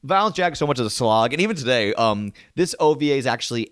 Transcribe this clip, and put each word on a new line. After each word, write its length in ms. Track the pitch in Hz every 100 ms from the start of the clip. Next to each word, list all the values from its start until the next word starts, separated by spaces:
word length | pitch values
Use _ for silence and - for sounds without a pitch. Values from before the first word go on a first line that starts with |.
Violence 340 | 135 190 208 185
Jack 160 | 180
is 60 | 147
so 80 | 147
much 120 | 127
of 80 | 113
a 40 |
slog, 420 | - 117 110 113
and 100 | 143
even 120 | 208
today, 380 | 190 123 123 104
um, 380 | 107 113 104 104 - -
this 200 | - 175 -
O 140 | 156
V 180 | 147 147
A 40 | 139
is 100 | 127
actually 420 | 117 - 120 110